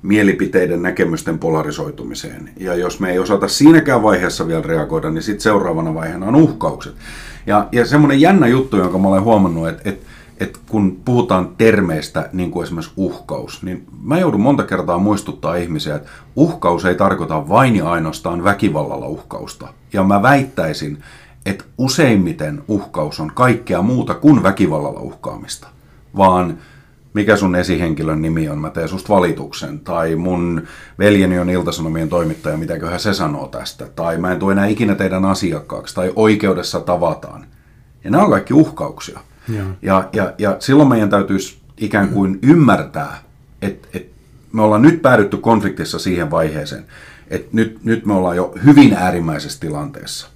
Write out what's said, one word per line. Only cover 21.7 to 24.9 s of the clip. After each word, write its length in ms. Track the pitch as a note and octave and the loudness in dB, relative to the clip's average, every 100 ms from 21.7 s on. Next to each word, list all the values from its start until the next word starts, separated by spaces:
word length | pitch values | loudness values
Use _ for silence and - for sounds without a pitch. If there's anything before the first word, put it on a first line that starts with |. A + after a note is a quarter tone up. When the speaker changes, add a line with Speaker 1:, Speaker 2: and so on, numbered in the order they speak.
| - | -4
Speaker 1:
useimmiten 840 | C3 - C#3+ G#2 E2+ D#2+ D2+ C#2+ - | -2 2 4 4 0 -4 -8 -8 -6
uhkaus 520 | G#2+ - E2 D2+ - | -6 -4 -6 -6 -6
on 120 | D#2 | -10
kaikkea 480 | - B2+ G#2+ - F2+ | 0 2 2 -2 -2
muuta 320 | G2+ B2 - | 0 0 -2
kuin 280 | E2 D3 C3+ | 2 6 6
väkivallalla 580 | F#2 F#2+ F#2 D#2 D2 | 4 2 0 0 -4